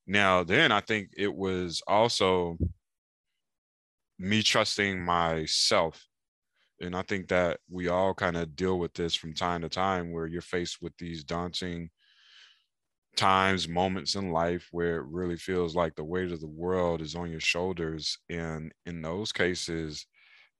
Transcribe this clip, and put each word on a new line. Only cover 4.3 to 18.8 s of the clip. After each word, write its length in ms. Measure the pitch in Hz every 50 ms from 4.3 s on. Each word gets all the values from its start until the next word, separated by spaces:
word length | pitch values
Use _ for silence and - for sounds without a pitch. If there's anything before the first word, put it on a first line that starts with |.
| 107 110
trusting 640 | 104 - - 120 107 - - - 101 98 95 92 90
myself. 1000 | 87 87 87 85 82 80 80 78 76 - - - - 113 98 85 80 - - - _ _ _ _ _ _ _ _ _ _ _ _ _ _ -
And 160 | - 90 90
I 60 | 90
think 260 | 95 - 107 95 87 -
that 300 | 95 90 90 85 - - _ -
we 200 | 87 90 90 87
all 260 | 87 92 95 95 92
kind 220 | - 98 90 85
of 200 | 85 85 80 73
deal 220 | 67 92 92 92 90
with 160 | 85 78 -
this 200 | - 87 82 -
from 200 | - - 82 78
time 280 | - 95 87 87 85
to 60 | 85 80
time, 440 | - 92 95 98 95 90 87 85
where 140 | 85 82 82
you're 140 | 82 85 87
faced 400 | - - - 90 87 - - -
with 160 | 87 82 -
these 280 | - 87 85 82 80 73
daunting 680 | 67 82 85 87 87 82 - 92 90 87 85 85 82 _ _ _ _ _ _ _ _ - - - - _ _ _ _ _ _ _ _ _ _ _ _ -
times, 540 | - 107 98 95 95 95 95 95 92 82 82
moments 460 | 85 87 92 95 92 95 71 - -
in 180 | 101 98 92
life 360 | 82 80 85 85 87 87 - -
where 260 | - 85 85 85 85
it 100 | 82 65
really 300 | 69 80 90 92 87 85
feels 400 | 82 - - 95 90 87 82 78
like 180 | 90 85 80 -
the 80 | -
weight 300 | 76 78 87 92 92 87
of 80 | 87 78
the 80 | 80 78
world 540 | 76 78 85 90 92 92 90 87 85 80
is 120 | 80 76 78
on 160 | 87 87 85
your 100 | 82 80
shoulders. 760 | - - - 87 90 95 92 85 82 80 80 78 73 - - - _ -
And 420 | 87 85 82 82 80 78 78 80 - _